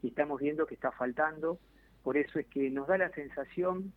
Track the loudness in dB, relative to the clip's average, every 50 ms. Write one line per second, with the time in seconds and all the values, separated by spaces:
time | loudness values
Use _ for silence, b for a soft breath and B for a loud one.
0 | -4 -4 0 0 0 2 2 0 0 0 2 2 0 -2 -2 -2 -2 -2 0 0
1 | -2 -2 2 2 0 0 0 -2 -2 -2 -2 -2 b b b b b b b b
2 | _ 2 2 2 2 2 0 -4 -4 -2 0 0 0 2 0 -2 2 2 2 2
3 | 2 0 -2 -6 -8 -8 -6 -8 -8 -6 -2 0 0 0 0 0 -4 -6 -8